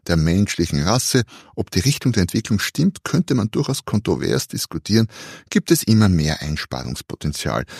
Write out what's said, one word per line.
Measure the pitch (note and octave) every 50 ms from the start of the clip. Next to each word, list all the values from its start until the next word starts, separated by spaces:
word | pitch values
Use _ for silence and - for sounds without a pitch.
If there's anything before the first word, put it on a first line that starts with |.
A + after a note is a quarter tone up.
| - -
der | F2
menschlichen | D#2+ D#2 D#2+ E2+ F#2+ G#2 G#2 - - F2 D#2 - C#2+
Rasse, | D2 F2+ A2 B2+ - - - B2+ A2+ - - - - - _
ob | - G#2 -
die | - F#2+
Richtung | F2 C3+ D3 - - B2+
der | A2+ G#2+
Entwicklung | F#2 E2+ - A2+ G#2+ - G#2+ G2
stimmt, | - - - - D3 G3 - - -
könnte | - - - F#3 - D3
man | B2+ G2+ G#2+
durchaus | - - C#3+ - C3+ - -
kontrovers | - - G#2+ - - F2+ B1+ D2 - - - - -
diskutieren, | - - - - - E2 - - G2+ A2+ A2+ G#2+ - - - - - - - _
gibt | - - - -
es | E3+ - -
immer | - A2+ G#2+ G#2+ G2
mehr | F#2 E2 D2+ D#2 D#2 -
Einsparungspotenzial, | C#2+ D2+ D#2 D#2+ - - - B1+ C2 B1 B1 - - - - - - D2+ C#2+ - - D2 A1+ A#1 B1+ - - -